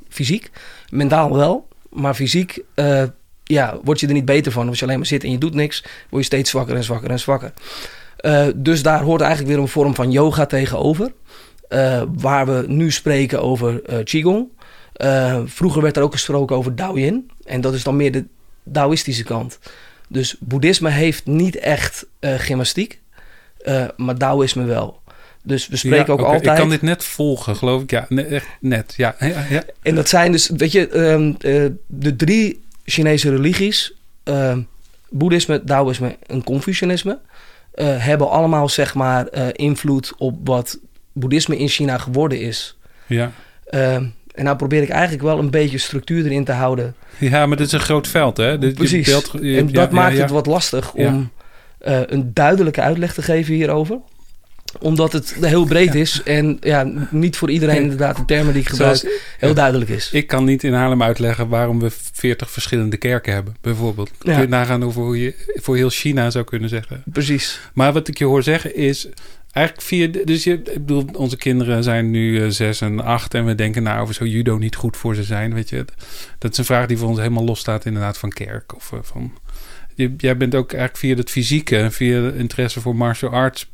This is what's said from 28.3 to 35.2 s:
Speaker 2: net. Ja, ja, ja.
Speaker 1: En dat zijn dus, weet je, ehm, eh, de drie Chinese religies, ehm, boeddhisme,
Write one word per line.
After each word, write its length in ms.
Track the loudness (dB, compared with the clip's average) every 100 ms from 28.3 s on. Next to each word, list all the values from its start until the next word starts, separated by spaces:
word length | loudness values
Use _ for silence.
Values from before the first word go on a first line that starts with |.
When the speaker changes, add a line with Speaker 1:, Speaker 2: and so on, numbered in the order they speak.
| -4 -6 -6
Speaker 2:
net. 340 | -2 -2 -2 -2
Ja, 180 | -2 0
ja, 260 | -2 -2 -2
ja. 140 | -2 -4 -6
Speaker 1:
En 140 | 0 2
dat 140 | 4
zijn 220 | 4 6
dus, 180 | 4 2
weet 220 | 0 2
je, 160 | 2 2
ehm, 460 | 2 4 4 2 0
eh, 260 | 0 2 2 -2 -10
de 280 | -4 -2 2
drie 480 | 2 4 2 -2 -12 -14 -4
Chinese 440 | 0 4 4 2
religies, 640 | 2 2 0 0 0 -4 -10 -20 -12
ehm, 380 | -4 0 0 -2 -6 -14 -20 -20 -8
boeddhisme, 520 | 0